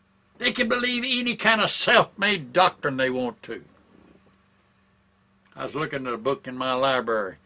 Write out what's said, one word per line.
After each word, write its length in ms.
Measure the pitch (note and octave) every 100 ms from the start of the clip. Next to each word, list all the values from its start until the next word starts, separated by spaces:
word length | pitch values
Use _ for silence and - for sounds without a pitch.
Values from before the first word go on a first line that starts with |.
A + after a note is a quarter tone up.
| _ _ _ -
They 120 | B3
can 160 | - A#3+
believe 380 | B3 B3 B3 C4
any 300 | B3 A#3+ -
kind 240 | G#3+ A3
of 100 | F3+
self-made 840 | - - A3+ - - G3+ F#3+ B2
doctrine 440 | E3 F#3 - C#3+ C3
they 120 | C3
want 320 | B2+ B2 G#2+
to. 200 | - G#2 - _ _ - - - _ _ _ _ _ _ _ _ _ _ _ _ _
I 80 | C3+
was 140 | C3 C#3
looking 320 | D3+ C#3 B2+
at 40 |
a 60 | A#2
book 300 | B2 C3+ C3
in 100 | B2+
my 160 | C3
library 600 | B2+ C3+ B2+ A#2 A2 F#2+ F2+